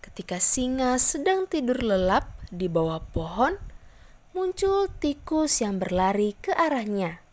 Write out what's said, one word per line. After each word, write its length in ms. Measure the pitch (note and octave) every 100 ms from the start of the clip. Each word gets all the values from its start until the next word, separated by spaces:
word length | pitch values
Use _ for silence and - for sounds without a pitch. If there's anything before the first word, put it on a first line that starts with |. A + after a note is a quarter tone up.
ketika 320 | - - F3+ F3+
singa 640 | - - B3+ C4 B3+ B3+
sedang 480 | - D4+ D4+ F#4+ F#4+
tidur 320 | D#4+ B3 B3+
lelap 480 | A#3+ F#3+ F#3 G3+ - - -
di 160 | F3 F3+
bawah 320 | E3 D#3+ D#3+
pohon, 560 | - - E3 F3+ C4 G4 - - - - - - - F#4
muncul 560 | F#4 F#4 G4 G4 G4 -
tikus 640 | D4 C#4+ - D#4 D#4 -
yang 160 | G#3+ G3
berlari 560 | F#3 F3+ F#3 G3+ G#3 G3+
ke 160 | -
arahnya. 720 | F#4+ E4 C#4 G#3+ G3+ F3+ F3 -